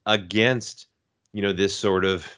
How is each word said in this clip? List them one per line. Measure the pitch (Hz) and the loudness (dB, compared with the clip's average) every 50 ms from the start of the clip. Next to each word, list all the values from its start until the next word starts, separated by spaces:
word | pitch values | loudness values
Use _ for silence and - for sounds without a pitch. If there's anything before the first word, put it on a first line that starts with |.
| - | -2
against, | 107 107 104 92 87 101 110 110 123 127 120 107 - - - - _ _ _ _ _ _ _ _ _ - | 0 0 0 0 0 0 2 2 2 2 0 -4 -10 -16 -18 -20 _ _ _ _ _ _ _ _ _ -6
you | 104 | -2
know, | 98 101 | 0 0
this | 95 87 98 95 - | 2 2 0 0 0
sort | - - 101 95 92 92 | 0 0 2 2 2 2
of | 95 95 85 - - - | 2 0 -2 -4 -12 -18